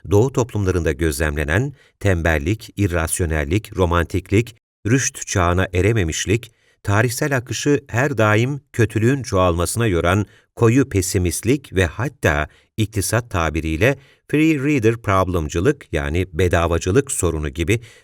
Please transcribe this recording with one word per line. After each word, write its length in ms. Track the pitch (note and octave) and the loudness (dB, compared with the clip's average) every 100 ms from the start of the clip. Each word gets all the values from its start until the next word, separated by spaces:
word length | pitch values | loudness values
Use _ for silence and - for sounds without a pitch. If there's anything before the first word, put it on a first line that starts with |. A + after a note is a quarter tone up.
| - | 0
Doğu 200 | G2+ C3 | 2 2
toplumlarında 600 | C3 A#2+ G#2 F#2 F2 D#2+ | 0 -2 0 0 2 0
gözlemlenen 800 | C#2+ E2 C#2+ D#2 D2 D2 F#2 C#3+ - _ - | 0 -2 0 -2 -2 0 0 -2 -8 _ -4
tembellik, 680 | G2+ F2 E2 D#2 D2+ A2 - - | 0 0 2 0 0 -4 -6 -2
irrasyonellik, 1000 | G2+ E2+ E2 - E2+ D#2 D2 G2+ - - | 0 0 -2 -2 -2 -2 0 -2 -4 -2
romantiklik, 800 | F2 E2+ E2 F#2 - G2+ A#2+ - _ _ G2+ | 0 2 0 -4 0 0 0 -10 _ _ -2
rüşt 400 | C3 - - - | 0 0 -8 -4
çağına 400 | G2+ F2 F2 F#2+ | 0 0 0 0
erememişlik, 800 | F2+ F#2+ A2+ E2 - - A#2 - _ _ _ | 0 2 2 -2 -4 -2 -2 -4 _ _ _
tarihsel 540 | - G2+ A#2+ A#2 D3+ C3+ | -2 0 0 -2 -2 -2
akışı 420 | A#2 A2+ D3 C#3+ - | -4 -4 0 0 0
her 300 | C#3+ D3 A2 | -2 -2 2
daim 420 | G#2+ G#2+ B2+ C#3+ _ | 2 2 0 -4 _
kötülüğün 500 | - A2 G#2+ A2+ C#3 | -2 0 2 0 0
çoğalmasına 640 | - F#2 F#2 E2+ E2+ A2 A#2 | 0 2 2 2 -2 0 0
yoran 380 | E2+ E2 G2+ G2+ - _ - | 2 2 0 -2 -8 _ 2
koyu 340 | A#2 B2+ C3+ | 4 4 2
pesimistlik 840 | G2 - G2 F2+ - G2+ D3 - | 0 0 0 0 -2 -2 -2 -2
ve 120 | F#2 F2 | 0 0
hatta 640 | - C3+ - - D2 D2+ _ _ - | -2 -8 -2 0 0 -4 _ _ -4
iktisat 540 | G#2+ G2 - A2+ A#2+ | -2 -2 -2 -2 -2
tabiriyle 640 | F2+ D#2+ D#2 D#2 D#2 A#2+ C#3 _ _ - | -2 -2 -2 -4 0 0 0 _ _ -4
free 320 | D3 D#3+ D3+ | 2 2 2
rider 380 | C#3 D3 G#2+ A#2 | 0 2 2 0
problemcılık 920 | - F#2+ F#2 F2 D2 E2+ A2+ - - | 0 0 2 -2 -2 0 0 0 -4
yani 340 | D#2 C#2+ E2+ F#2 | -4 -2 -4 -4
bedavacılık 800 | D#2+ F2+ F2+ E2+ E2 F2+ A2+ - | 0 2 2 2 0 2 0 0
sorunu 380 | - E2+ D2+ D2+ | -2 -2 -2 -6
gibi 300 | C#2 E2 A#2 - - | -4 -2 -2 -4 -20